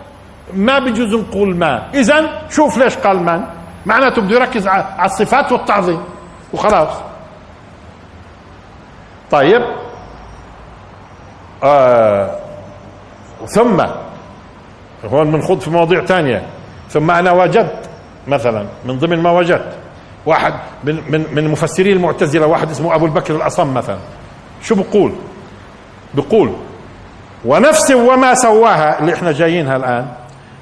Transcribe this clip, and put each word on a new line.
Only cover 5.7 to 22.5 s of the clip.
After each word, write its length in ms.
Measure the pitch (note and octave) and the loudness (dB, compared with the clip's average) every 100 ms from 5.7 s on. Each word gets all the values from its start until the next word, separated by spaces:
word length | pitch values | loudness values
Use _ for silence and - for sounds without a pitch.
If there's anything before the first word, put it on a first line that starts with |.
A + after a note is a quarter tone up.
| G#3 F3+ E3 - - - - - | 0 0 -4 -8 -18 -20 -20 -12
وخلاص. 360 | E3+ G#3 F#3+ D3+ - - - - - - - - - - - - - - - - - - - - - - - - | -2 0 2 0 -4 -14 -18 -20 -20 -20 -20 -20 -20 -20 -20 -20 -20 -20 -20 -20 -20 -20 -20 -20 -20 -20 -20 -2
طيب، 320 | D3 C#3 A#3 - - - - - - - - - - - - - - - - - - - - | 2 4 4 0 -8 -14 -18 -20 -20 -20 -20 -20 -20 -20 -20 -20 -20 -20 -20 -20 -20 -20 -2
آه، 680 | C3+ C#3+ B2+ A#2+ A2 G2+ F#2+ - - - - - - - - - - - - | 2 4 4 4 4 2 -2 -6 -14 -18 -20 -20 -20 -20 -20 -20 -20 -18 -4
ثم 360 | G3+ A#3+ E3+ G#2 - - - - - - - - - - - | 2 2 2 0 -4 -14 -18 -20 -20 -20 -20 -20 -20 -20 -16
هون 260 | G#2 C#3 D#3 | -2 0 2
بنخوض 300 | D#3 C3 - | 0 0 -2
في 100 | D3+ | 0
مواضيع 340 | E3+ E3 F3 | 0 2 0
تانية. 380 | - F#3 C#3+ G2+ - - - - - | 2 0 0 -2 -6 -18 -20 -20 -6
ثم 200 | D3+ D#3+ | -2 2
أنا 220 | F3 F3+ | 2 4
وجدت 560 | F3+ F3 A3+ E3 - - - - - C3 | 4 4 2 0 -6 -16 -20 -20 -18 -4
مثلًا، 360 | C#3 A#2 G#2+ G2+ - | -2 0 -4 -8 -12
من 140 | B2 C3 | -10 -4
ضمن 240 | E3 E3+ | -2 0
ما 80 | E3+ | 2
وجدت 420 | F3 F3 D#3 - - - - - - D3+ | 2 2 0 -2 -14 -18 -20 -20 -10 -2
واحد 280 | D#3 - - - - | 0 0 -4 -14 -8
من، 160 | C3+ D#3 D3 | -6 -6 -2
من، 180 | D#3 D#3 | -4 -2
من 160 | D3 D#3 | -2 -2
مفسري 440 | B2+ D#3+ - F#3+ | -2 -2 0 2
المعتزلة، 540 | F#3+ E3+ C#3+ D#3+ D#3+ | 2 0 0 0 2
واحد 240 | D#3 | 2